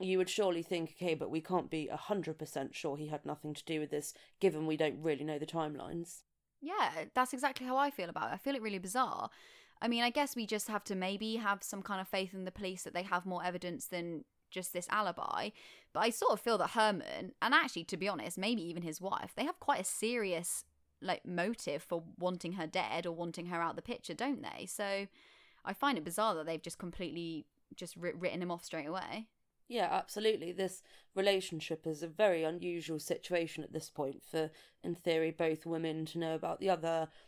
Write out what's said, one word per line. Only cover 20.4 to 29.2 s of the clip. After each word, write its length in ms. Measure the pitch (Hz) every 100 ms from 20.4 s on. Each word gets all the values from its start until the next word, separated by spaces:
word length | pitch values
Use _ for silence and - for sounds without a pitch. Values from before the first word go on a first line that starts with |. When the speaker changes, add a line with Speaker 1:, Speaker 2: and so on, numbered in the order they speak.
| 175 - - _ _ -
Speaker 2:
like, 240 | 185 170 -
motive 560 | 175 185 233 - 147
for 220 | - 170 165 -
wanting 340 | 180 180 165
her 160 | 190 156
dead 360 | 190 143 156
or 120 | 175 165
wanting 300 | 170 165 175
her 140 | 170
out 140 | 170
the 80 | 170
picture, 320 | 202 240 -
don't 280 | 208 254 262
they? 240 | - - 190
So 420 | - 202 196 202 _ - - - _
I 80 | -
find 260 | 196 285 220
it 60 |
bizarre 320 | 156 170 220 170
that 100 | 156
they've 160 | 160
just 160 | 170 -
completely 680 | 175 185 175 160 170 160 - _ -
just 260 | - 175 170
wri-, 140 | 175 170
written 260 | 180 170
him 100 | 180
off 120 | 170
straight 220 | - 160 147
away. 400 | 185 - 190